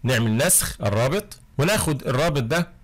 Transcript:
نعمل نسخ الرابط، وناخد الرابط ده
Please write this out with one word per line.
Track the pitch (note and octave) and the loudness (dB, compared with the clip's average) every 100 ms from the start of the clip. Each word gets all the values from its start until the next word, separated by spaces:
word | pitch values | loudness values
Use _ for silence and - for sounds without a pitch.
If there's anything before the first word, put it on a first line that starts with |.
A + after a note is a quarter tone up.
نعمل | B2 B2 A2+ A2+ | 0 0 2 2
نسخ | E3+ - - - | 2 2 0 -4
الرابط، | G#2 G2+ C3 C3+ - - - - | -2 0 0 -2 -6 -20 -10 -2
وناخد | D#3+ G#3+ D#3+ C#3 | 2 2 0 -2
الرابط | - B2+ E3 C#3+ | -2 0 0 0
ده | A#2 E3 E3+ - | 0 -2 -2 -8